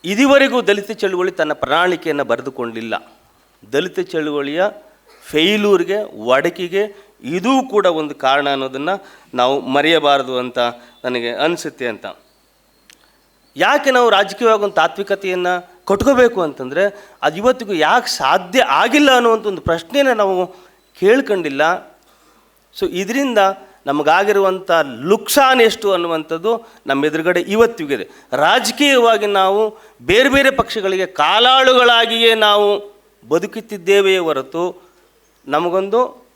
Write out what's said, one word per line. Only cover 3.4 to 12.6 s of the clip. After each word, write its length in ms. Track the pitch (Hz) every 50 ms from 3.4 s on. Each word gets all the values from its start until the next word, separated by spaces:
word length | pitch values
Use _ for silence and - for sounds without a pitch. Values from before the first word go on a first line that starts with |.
| _ _ _ _ - 104 113
ದಲಿತ 260 | 139 170 185 175 190
ಚಳುವಳಿಯ 640 | 180 180 - 165 151 151 147 143 143 143 147 165 185 208 208 - - - _ _ _ _ _ _ _ -
ಫೇಲ್ಯೂರ್‌ಗೆ, 920 | - 151 160 185 208 214 208 208 196 175 175 175 190 208 214 - - 104 107
ಒಡಕಿಗೆ 840 | 117 127 135 143 170 175 - 185 175 170 196 208 214 202 - - _ _ _
ಇದೂ 480 | - 123 156 185 180 240 269 262 - 262
ಕೂಡ 160 | 202 208 185
ಒಂದು 300 | 185 170 160 156 147 143
ಕಾರಣ 340 | - - 131 135 143 143 143
ಅನ್ನೋದನ್ನ 400 | 139 135 135 131 131 135 143 165 190 196 - - - - _ _ -
ನಾವು 280 | 127 123 127 139 139
ಮರೆಯಬಾರದು 760 | - 127 131 143 143 160 165 156 147 147 143 139 131 127 131 127
ಅಂತ 220 | 123 127 117 131 120 120 120 120 - - _ _ -
ನನಗೆ 280 | 127 127 123 117 117
ಅನಿಸುತ್ತೆ 560 | 120 95 139 160 175 165 - 156 131 - 127 120
ಅಂತ. 180 | 110 98 - 101 - _ _ _ _ _ _ _ _ _